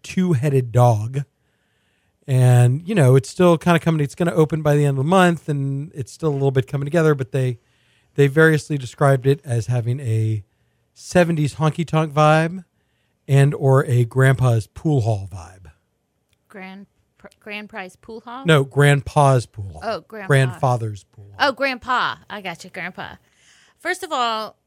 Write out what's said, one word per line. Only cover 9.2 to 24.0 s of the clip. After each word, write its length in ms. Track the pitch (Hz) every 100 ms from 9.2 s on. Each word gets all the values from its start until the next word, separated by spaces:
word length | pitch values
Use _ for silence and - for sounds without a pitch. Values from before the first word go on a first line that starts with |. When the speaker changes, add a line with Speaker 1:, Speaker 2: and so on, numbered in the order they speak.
| 139
Speaker 1:
it 140 | 143
as 260 | 143 120 107
having 320 | 123 113 131
a 440 | 127 110 110 107 - _ _ _ _
seventies 600 | _ - 180 170 160 147
honky 320 | - 156 147 160
tonk 260 | 160 160
vibe 540 | 143 151 156 165 185 - _ _ _ _ _ -
and 280 | 139 139
or 280 | - 135 135 156
a 180 | 120
grandpa's 640 | 117 127 131 131 127 113 -
pool 340 | - 160 143
hall 260 | 107 104 95
vibe. 380 | 95 82 98 82 _ _ _ _ _ _ _ _
Speaker 2:
Grand, 380 | 202 190 190 196 _ _ _
pr-, 120 | - _
Grand 300 | 220 208 208
Prize 260 | 220 185 _
Pool 240 | - 226
Hall? 240 | 240 247
Speaker 1:
No, 200 | 269 151
Grandpa's 840 | 135 139 143 143 - 151 143 131 -
Pool 240 | - 98
Hall. 100 | 80
Speaker 2:
Oh, 180 | 214 190
Grandpa. 240 | _ 220 190
Speaker 1:
Grandfather's 760 | 139 131 156 135 120 110 104
Pool 200 | _ - 101 -
Hall. 100 | 277
Speaker 2:
Oh, 40 |
Grandpa. 640 | 240 269 247 - 247 160 110 _
I 140 | 202
got 220 | 190 165
you, 40 | 180
Grandpa. 440 | 190 170 190 - - _ _ _ _ _ _
First 240 | 330 359